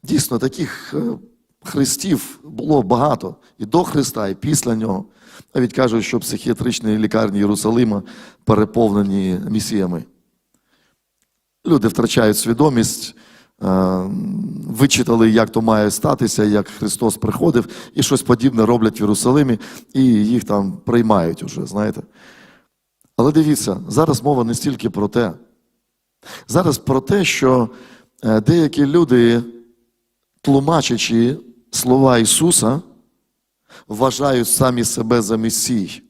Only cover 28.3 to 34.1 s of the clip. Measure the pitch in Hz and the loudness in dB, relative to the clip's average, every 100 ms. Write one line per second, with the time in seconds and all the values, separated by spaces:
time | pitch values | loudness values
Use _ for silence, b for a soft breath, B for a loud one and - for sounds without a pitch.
28.3 | 110 107 170 156 - 143 160 165 127 117 | 2 4 4 2 2 2 4 4 4 6
29.3 | 117 117 - _ _ _ _ _ _ _ | 2 -2 -14 _ _ _ _ _ _ _
30.3 | _ - 139 139 165 - 117 - 117 120 | _ 0 2 2 0 0 -2 0 0 0
31.3 | 147 - _ _ - 127 131 135 120 110 | -2 -12 _ _ -6 2 4 6 4 2
32.3 | - 165 165 110 139 - _ _ _ _ | 2 2 2 0 -2 -6 _ _ _ _
33.3 | _ _ _ _ B B 107 131 | _ _ _ _ B B -2 -2